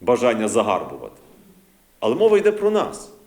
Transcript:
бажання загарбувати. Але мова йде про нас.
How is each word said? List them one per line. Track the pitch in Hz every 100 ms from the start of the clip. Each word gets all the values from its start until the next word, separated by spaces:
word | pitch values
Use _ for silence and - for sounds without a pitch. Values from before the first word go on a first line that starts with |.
бажання | 117 120 120 110 107
загарбувати. | 113 104 90 - 69 55 - _ _ _ _ _ _ _ -
Але | 110
мова | 139 220 208
йде | 208
про | 208 202
нас. | 214 95 - - -